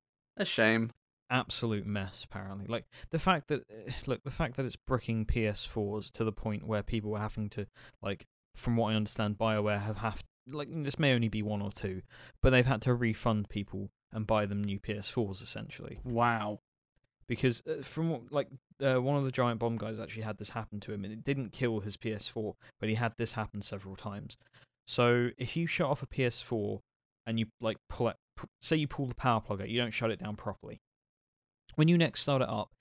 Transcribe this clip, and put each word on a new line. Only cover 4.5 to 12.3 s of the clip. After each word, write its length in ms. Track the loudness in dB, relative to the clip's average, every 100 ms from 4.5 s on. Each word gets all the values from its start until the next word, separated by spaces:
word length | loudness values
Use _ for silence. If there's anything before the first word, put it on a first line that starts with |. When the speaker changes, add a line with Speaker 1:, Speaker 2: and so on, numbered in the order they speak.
| -2
Speaker 2:
that 80 | -4
it's 100 | -6
bricking 500 | -2 -2 0 0 0
P 200 | 2 0
S 200 | -2 -4
fours 440 | -2 -2 -4 -6
to 120 | -2
the 80 | -2
point 340 | -2 -4 -4 -2
where 160 | -2
people 300 | 0 -2 -2
were 80 | -4
having 300 | -4 -4 -6
to, 160 | -6 -8 -12 -20 -10
like, 240 | -6 -6 -10 _ _
from 240 | -6 0 2
what 160 | 4
I 20 | 2
understand, 420 | 0 0 0 2
BioWare 440 | 2 2 2 0
have, 160 | -2 -2
have, 260 | -4 -4 -10 _ -10
like, 200 | -8 -6
this 260 | -4 -2 2
may 160 | 4
only 140 | 6 4
be 140 | 0
one 200 | 0 -2
or 100 | -4
two, 300 | -4 -6 -6 -10 -18 -20